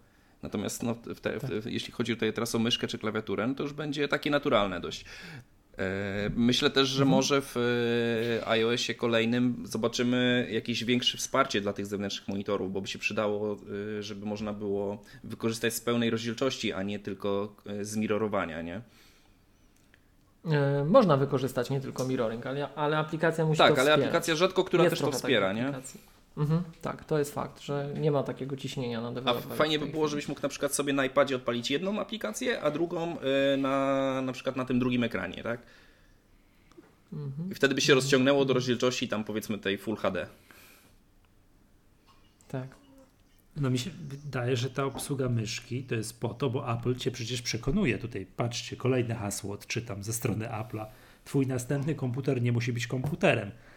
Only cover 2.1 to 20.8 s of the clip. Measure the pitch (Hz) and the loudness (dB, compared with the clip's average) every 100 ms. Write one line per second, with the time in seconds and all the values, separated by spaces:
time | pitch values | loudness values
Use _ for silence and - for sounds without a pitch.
2.1 | 113 110 107 113 117 113 - 120 113 110 | 0 0 0 -2 0 2 0 -2 -4 -4
3.1 | 107 110 95 113 135 143 143 151 143 143 | -4 -2 0 0 -2 -4 -4 -4 -2 0
4.1 | 147 156 143 143 117 101 90 80 - - | 0 0 0 4 4 2 -2 -6 -8 -12
5.1 | - 170 151 - _ _ - 95 98 101 | -16 -16 -16 -18 _ _ -6 -4 -2 -4
6.1 | 101 104 110 120 123 143 135 135 135 135 | -2 -2 2 4 4 4 4 2 4 6
7.1 | 135 135 139 139 127 120 120 120 117 117 | 6 6 2 2 0 2 2 2 2 2
8.1 | 117 117 113 - 113 113 120 - - 123 | 2 0 0 2 4 4 2 0 0 2
9.1 | 113 113 123 123 117 - 113 113 - 123 | 4 4 4 2 0 -4 -2 0 2 2
10.1 | 123 123 123 87 110 113 113 113 120 120 | 4 4 2 0 -2 -2 -2 2 2 2
11.1 | - - 131 135 107 101 101 101 101 101 | -2 0 2 2 2 0 -2 -4 -4 -4
12.1 | - - 98 104 101 95 98 98 104 - | -6 -6 -4 -2 -2 -2 -4 -6 -4 -2
13.1 | 104 107 104 107 101 98 101 104 107 104 | 0 0 0 -2 -4 -8 -8 -6 -6 -8
14.1 | 101 104 104 107 104 104 101 101 104 - | -8 -6 -4 -4 -4 -2 0 -2 -4 -10
15.1 | - 113 - 113 113 117 - - 120 117 | -16 -14 -4 -2 0 -2 -2 0 2 2
16.1 | 113 117 110 135 131 110 82 98 104 101 | 0 -2 -2 -2 0 -4 -2 -4 -6 -6
17.1 | 95 101 98 104 - 104 104 101 107 107 | -4 -2 -2 -2 -8 -10 -8 -4 -2 0
18.1 | 104 110 101 85 80 82 90 127 - - | 0 0 0 -2 -6 -8 -10 -12 -20 -20
19.1 | _ _ _ _ _ _ _ _ - _ | _ _ _ _ _ _ _ _ -20 _
20.1 | _ _ _ 170 151 139 143 | _ _ _ 0 2 4 2